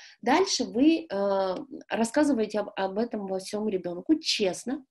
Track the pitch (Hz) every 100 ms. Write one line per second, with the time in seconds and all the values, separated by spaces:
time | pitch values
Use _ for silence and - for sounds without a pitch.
0 | - _ 220 311 392 - 214 208 302 320
1 | - 196 202 196 190 180 - - - 208
2 | 226 294 294 233 208 208 202 - 190 190
3 | 240 214 190 190 190 208 214 185 175 175
4 | - 311 - - 190 170 - 294 -